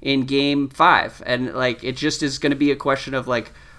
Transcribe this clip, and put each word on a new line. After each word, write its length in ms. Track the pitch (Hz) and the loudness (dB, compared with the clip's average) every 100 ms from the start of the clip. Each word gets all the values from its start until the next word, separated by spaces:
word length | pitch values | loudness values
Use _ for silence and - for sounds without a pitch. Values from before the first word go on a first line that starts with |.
in 200 | 139 139 | -2 0
game 460 | 131 139 143 143 139 | 2 0 2 0 -2
five. 520 | - 165 131 - - | 2 4 4 2 -6
And, 300 | - 123 127 | -4 -2 -2
like, 300 | 127 127 117 | -2 -2 -2
it 120 | - 127 | -6 -2
just 240 | 151 151 | -2 -2
is 140 | 151 131 | -4 -2
gonna 180 | 147 139 | -2 2
be 160 | 143 | 2
a 40 | 135 | 2
question 380 | 147 135 135 | 0 -2 -2
of, 140 | 131 123 | -6 -2
like, 240 | 120 - - - | -2 -4 -12 -20